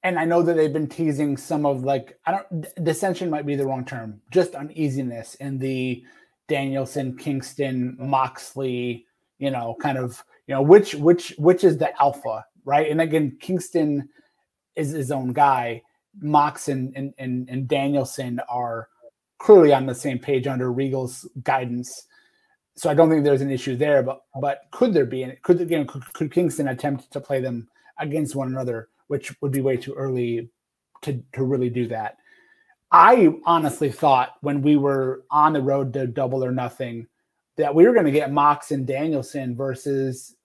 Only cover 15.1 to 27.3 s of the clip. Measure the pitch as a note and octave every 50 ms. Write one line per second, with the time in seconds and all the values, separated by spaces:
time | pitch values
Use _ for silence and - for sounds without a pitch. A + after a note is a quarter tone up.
15.1 | D3 C3+ B2+ B2+ A#2+ D3 C#3+ C#3 C3+ B2 A#2+ A#2 A#2 A#2 _ _ _ _ _ _
16.1 | _ G3+ D#3 D3 D3+ D3 D3 D3 D3 - - - C#3 C3+ B2+ C3 - C#3 C#3 C#3
17.1 | - - C3+ B2+ B2+ B2+ B2+ B2+ B2+ C3 C3+ A#2+ D3+ C#3 C#3 C#3 C#3+ C#3+ C3 -
18.1 | - - C3 B2 A#2+ B2 - - A#2+ B2 B2 A#2+ A#2 A2+ A2+ _ _ _ _ -
19.1 | _ _ _ _ _ _ - - G#3+ F#3+ E3 D3 C#3+ C3 C3 C3+ A#2+ - - D3
20.1 | B2+ B2 - - C#3+ C3 B2 C#3+ C3 B2 B2+ B2+ A#2+ B2+ C#3 C3+ C3 C3+ C3 B2
21.1 | - - - - _ C3+ B2 - C3+ C3 B2+ B2 A#2+ A#2+ B2 - - - - _
22.1 | _ _ _ _ _ _ _ _ _ _ _ _ _ - - D#3 D3 D3 E3 D#3+
23.1 | D#3+ D#3 C#3+ C#3+ C#3+ C3 C#3 C#3 C3+ B2 - C#3 B2+ A#2+ D3 D3+ D3 C#3 B2+ B2+
24.1 | C#3 - _ _ _ C3 C3 C#3+ C#3 - _ _ - - B3 B3 F#3+ D#3 C3+ A#2+
25.1 | B2 C3 C3 B2+ - _ _ - F3+ F3 F3 E3+ E3+ D#3+ C#3+ B2+ - C#3+ B2 -
26.1 | - - D#3+ C#3+ - E3+ F3+ D#3 - - D3 C3+ B2+ B2 - D3 C#3 B2+ - _
27.1 | - C#3+ C3+ -